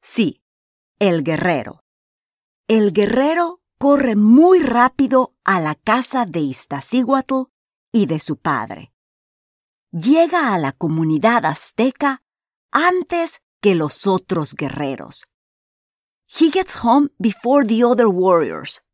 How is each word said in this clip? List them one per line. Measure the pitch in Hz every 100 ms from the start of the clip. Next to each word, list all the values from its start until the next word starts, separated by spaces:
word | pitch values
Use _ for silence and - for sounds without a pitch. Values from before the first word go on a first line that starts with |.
| -
Sí, | - 175 - _ _ _ _ _ _
el | 202 170
guerrero. | 147 156 180 147 - - _ _ _ _ _ _ _ _ -
El | 220 208
guerrero | 170 202 233 285 330 339 359 _ _
corre | 277 285 269 208
muy | 208 247 349 370
rápido | 269 233 254 - 262 262 254 _
a | - 190
la | 151
casa | 151 - 233 247 -
de | 180 165
Iztaccíhuatl | 143 131 - 185 - 247 240 269 262 262 262 _ _ _ _
y | 233 196
de | 156
su | - 147
padre. | 170 135 107 - - _ _ _ _ _ _ _ _ _ _
Llega | 170 190 320 330 349 269
a | 190
la | 139
comunidad | - 151 160 160 156 220 240
azteca | 156 - - - 254 - 277 269 _ _ _ _ _
antes | 277 349 359 - 349 330 - _ _
que | 208
los | 175 151 - 196
otros | 185 - 175 147
guerreros. | - 139 135 139 135 - - - _ _ _ _ _ _ _ _ _ _
He | - 320
gets | 381 370 -
home | 240 262 285 _
before | 233 - 233 285 226
the | 226
other | 240 247 233
warriors. | 185 185 170 120 80 - - _